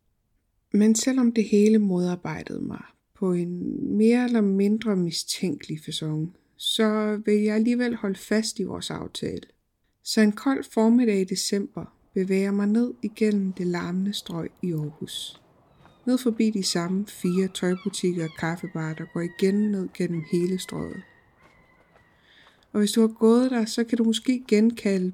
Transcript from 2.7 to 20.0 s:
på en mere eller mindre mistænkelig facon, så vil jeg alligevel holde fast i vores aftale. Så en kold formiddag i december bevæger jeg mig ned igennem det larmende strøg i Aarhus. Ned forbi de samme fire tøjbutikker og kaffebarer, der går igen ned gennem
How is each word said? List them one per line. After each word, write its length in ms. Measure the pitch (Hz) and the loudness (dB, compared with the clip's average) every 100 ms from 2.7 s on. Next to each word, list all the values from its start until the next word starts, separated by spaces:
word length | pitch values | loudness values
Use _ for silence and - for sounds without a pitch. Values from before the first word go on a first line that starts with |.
| - - _ _ | -10 -14 _ _
på 180 | _ 190 | _ -2
en 480 | 180 175 175 - - - 202 | 0 -2 -4 -6 -4 -2 4
mere 280 | 220 240 | 4 4
eller 160 | 247 233 | 2 2
mindre 560 | 202 196 202 214 220 190 | 2 4 2 2 0 0
mistænkelig 840 | 170 160 - - 185 - - 156 | 0 -4 -8 -4 -4 -4 -8 -12
facon, 520 | 160 160 156 151 160 - _ _ | -10 -8 -4 -4 -4 -8 _ _
så 640 | - - 220 214 214 208 | -4 0 2 2 -2 -2
vil 180 | 214 208 | 2 2
jeg 120 | 208 | 4
alligevel 400 | 214 226 240 240 | 2 2 2 0
holde 240 | 233 202 190 | -2 -4 -6
fast 400 | - 214 220 - | 0 0 0 -4
i 60 | |
vores 260 | 185 - - | -6 -6 -8
aftale. 560 | 160 - - - - - _ _ _ _ _ | -8 -8 -8 -8 -8 -12 _ _ _ _ _
Så 180 | - 220 | -4 2
en 120 | 214 | 2
kold 320 | 208 277 277 277 | 2 -2 -2 -2
formiddag 480 | - 220 240 233 202 | 2 4 4 4 2
i 40 | |
december 600 | 185 185 - 202 196 - 170 _ _ | 0 -4 -2 -2 -4 -10 -14 _ _
bevæger 280 | 196 190 190 | -4 0 0
jeg 120 | 196 | 2
mig 120 | 202 202 | 0 2
ned 280 | 220 240 - | 2 0 -4
igennem 500 | 208 208 214 208 190 | -8 -2 0 2 -2
det 140 | 185 180 | -2 -4
larmende 460 | 175 175 185 196 | -2 -4 -2 -2
strøg 380 | 202 - 170 - - | -4 -8 -8 -8 -6
i 100 | 180 | -4
Aarhus. 680 | 160 151 156 185 - - - _ _ _ _ - _ - | -4 -6 -8 -12 -10 -14 -16 _ _ _ _ -20 _ -2
Ned 120 | 247 | 0
forbi 320 | 254 220 220 | 0 2 2
de 120 | 214 | 2
samme 440 | 185 180 170 190 208 | -2 -2 -2 -2 -4
fire 420 | - 185 180 190 | -4 -2 0 -2
tøjbutikker 760 | - 180 180 202 - 180 175 | -2 -2 -2 -4 -4 -2 -2
og 60 | 160 - | -6 -6
kaffebarer, 560 | 165 175 175 165 160 | -6 -6 -8 -6 -6
der 100 | 156 160 | -6 -8
går 80 | 175 | -6
igen 340 | 175 - 190 | -6 0 0
ned 340 | 202 214 196 180 | 2 0 0 -4
gennem 300 | - | -4